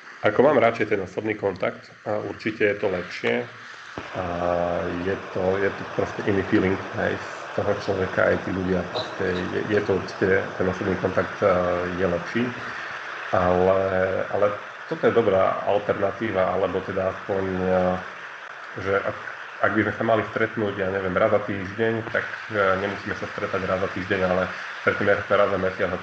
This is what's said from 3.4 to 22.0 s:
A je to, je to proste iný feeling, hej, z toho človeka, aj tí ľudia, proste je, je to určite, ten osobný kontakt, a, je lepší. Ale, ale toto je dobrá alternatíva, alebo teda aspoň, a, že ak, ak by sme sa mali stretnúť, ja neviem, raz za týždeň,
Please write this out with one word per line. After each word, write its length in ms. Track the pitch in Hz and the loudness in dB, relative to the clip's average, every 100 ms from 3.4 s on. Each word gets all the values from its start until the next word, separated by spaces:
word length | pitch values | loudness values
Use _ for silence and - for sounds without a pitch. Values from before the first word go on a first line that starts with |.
| 120 - - - - - - | -2 -10 -18 -18 -14 -12 -10
A 120 | - 90 87 87 87 87 87 87 85 | -6 -4 -2 0 2 0 0 -2 -4
je 160 | 92 95 - | -2 -4 -4
to, 120 | 104 92 98 | -2 0 2
je 140 | 98 | 0
to 100 | 92 95 - | -2 -8 -4
proste 240 | 95 - - | -4 -2 0
iný 160 | 98 | 0
feeling, 320 | 95 104 92 98 - 107 | 2 2 2 0 -4 -2
hej, 160 | 92 98 | -2 -2
z 120 | - - - - | -6 -12 -8 -4
toho 160 | 104 104 | -2 -2
človeka, 480 | - 98 92 - 98 | -2 -2 0 2 2
aj 80 | 90 | 2
tí 60 | - | 0
ľudia, 280 | 95 92 92 90 | -2 0 0 -2
proste 340 | - - - 95 | -6 -6 -4 -2
je, 280 | 90 92 101 104 | -2 -2 -2 0
je 80 | 104 | 0
to 140 | 101 95 | 2 0
určite, 320 | - - 95 98 98 | 0 0 4 4 2
ten 120 | - 92 | -2 0
osobný 260 | 92 101 87 | 0 0 0
kontakt, 320 | 95 92 90 - | 0 0 -2 2
a, 100 | 104 90 90 90 90 90 | 4 4 2 0 -2 0
je 80 | |
lepší. 380 | 92 87 85 117 123 120 - - - - - - - | 0 0 -2 -2 -2 -4 -10 -10 -10 -10 -10 -10 -2
Ale, 480 | 95 90 90 92 95 95 92 95 95 - | 2 4 6 6 4 4 2 2 0 -2
ale 180 | 101 104 104 - - - | 2 2 0 -10 -12 -8
toto 220 | 160 120 | 0 4
je 60 | |
dobrá 420 | 104 104 95 95 - | 4 4 6 4 2
alternatíva, 880 | 98 101 - 98 98 95 113 92 92 | 2 0 2 0 0 -2 -2 2 2
alebo 320 | 92 95 95 | 2 0 0
teda 260 | 90 95 92 | -2 -2 -2
aspoň, 340 | 95 - 98 95 92 | -2 -4 -2 0 0
a, 160 | 92 92 90 92 - - - - - - - - | 2 4 4 0 -4 -12 -14 -14 -16 -16 -14 -8
že 100 | 95 98 | 0 0
ak, 160 | - - - - - - | 0 -6 -8 -12 -14 -2
ak 120 | 104 | 0
by 80 | 104 | 2
sme 120 | 104 - | 2 0
sa 80 | |
mali 180 | 117 110 101 | 2 2 2
stretnúť, 460 | - 110 - 104 98 | -2 -2 0 -2 0
ja 120 | 92 | -2
neviem, 260 | 98 95 92 | 0 0 2
raz 160 | 107 | 4
za 80 | 104 - | 4 0
týždeň, 460 | 98 95 101 113 113 | -6 -6 0 0 0